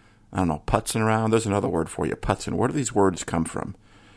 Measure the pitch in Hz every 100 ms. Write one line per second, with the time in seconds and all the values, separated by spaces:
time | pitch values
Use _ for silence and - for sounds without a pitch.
0 | - _ _ - 87 76 - 110 - 113
1 | 110 110 110 110 104 101 98 85 80 -
2 | 80 - - - - 92 123 151 120 101
3 | 98 - - 85 80 - - - - -
4 | -